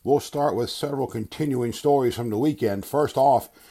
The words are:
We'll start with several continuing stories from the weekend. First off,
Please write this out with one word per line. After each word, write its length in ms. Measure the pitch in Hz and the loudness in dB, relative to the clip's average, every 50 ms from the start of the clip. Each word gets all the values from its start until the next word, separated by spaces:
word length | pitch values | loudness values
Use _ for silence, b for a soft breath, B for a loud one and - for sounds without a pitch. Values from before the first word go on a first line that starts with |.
| b | b
We'll 160 | 117 139 143 | 2 2 2
start 340 | - - - 143 143 147 92 | 0 -2 -4 -2 0 0 0
with 160 | 113 120 - | 0 -2 -4
several 380 | - - - 143 143 135 131 120 | -6 -6 -6 -4 -4 -4 -4 -4
continuing 640 | - 117 107 - - - 156 147 131 123 120 117 | -6 -8 -8 -8 -6 -4 -4 -2 -2 0 -2 -2
stories 420 | 110 - - 147 143 139 127 117 - | -4 0 2 2 4 4 2 2 0
from 160 | 120 120 117 | -2 -4 -2
the 80 | 107 104 | -2 0
weekend. 480 | 135 156 143 - 123 107 98 98 98 | 0 0 0 0 0 -2 -2 -2 -6
First 300 | - - 143 151 135 - | -4 0 0 0 0 2
off, 320 | 135 131 143 131 113 - - b b b b | 2 4 4 4 4 2 -2 b b b b